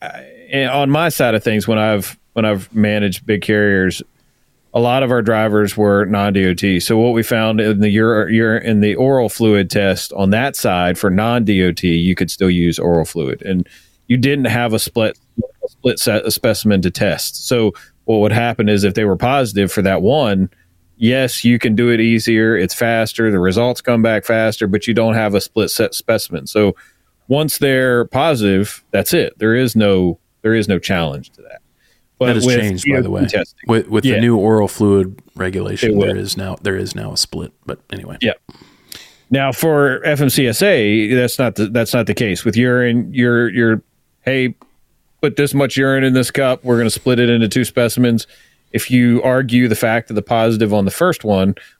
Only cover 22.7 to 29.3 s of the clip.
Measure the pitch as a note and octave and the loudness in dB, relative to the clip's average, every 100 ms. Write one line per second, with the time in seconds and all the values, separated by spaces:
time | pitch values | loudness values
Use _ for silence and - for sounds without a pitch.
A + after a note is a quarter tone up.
22.7 | - A#2 A2+ G#2+ - A2+ G2 F#2 F#2 A#2+ | -2 -2 0 -2 -2 0 2 2 2 0
23.7 | A#2+ - A#2+ A2+ G#2+ - A2+ A2 A2 G#2 | -2 -2 2 2 0 -2 0 0 -2 -2
24.7 | G2+ - A2+ A2+ A2 G#2+ G2+ - - F#2+ | -2 -2 0 0 0 0 -2 -2 -4 -2
25.7 | - A2+ - - A2+ - E2 C2+ G#2+ G#2 | -2 -4 -4 -4 -4 -4 -10 -4 0 0
26.7 | - - _ _ _ _ C3+ D#3 - C#3+ | -2 -14 _ _ _ _ -2 -2 -2 0
27.7 | C3 B2+ A#2+ A2+ B2+ D#3+ C3+ G#2 F#2+ G#2 | 2 2 0 0 0 0 0 2 0 0
28.7 | - _ G2 G2 E3+ A2+ | -8 _ -4 0 0 -2